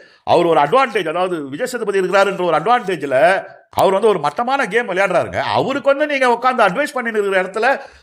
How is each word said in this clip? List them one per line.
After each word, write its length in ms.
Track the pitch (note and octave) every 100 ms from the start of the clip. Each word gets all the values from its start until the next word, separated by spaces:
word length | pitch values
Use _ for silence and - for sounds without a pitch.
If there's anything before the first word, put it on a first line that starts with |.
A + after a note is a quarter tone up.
| - _
அவர் 220 | - D3 F3
ஒரு 140 | D#3
அட்வான்டேஜ், 480 | D3 B3+ C4 G#3 D#3
அதாவது 420 | E3 F#3 E3+ C#3
விஜய் 180 | D3 A#3+
சேதுபதி 340 | A#3+ G#3 G3
இருக்கிறாருன்ற 420 | F#3 G3 G3 F3+
ஒரு 140 | F3+ D#3
அட்வான்டேஜ்ல 600 | F3 B3 G3+ F3 C#3 C3 E3 F#3+ - - _
அவர் 240 | - E3+
வந்து 140 | G3 A3
ஒரு 120 | F#3
மட்டமான 480 | D3 - A#3+ C#4 A3+
கேம் 220 | A3 A#3
விளையாடுறாருங்க. 500 | F3+ G3 F3 A2 F#2+ B2+
அவருக்கு 360 | G#2+ F3 C#4 C#4
வந்து 180 | C#4 D4+
நீங்க 220 | C#4 B3+
உட்கார்ந்து 320 | A#3 B3+ A#3+
அட்வைஸ் 300 | G3+ F#3+ D4
பண்ணிட்டு 280 | B3+ A#3 G#3+
இருக்கிற 220 | G3+ F#3+
இடத்துல 240 | F#3 A3 A#3+ C4+ - -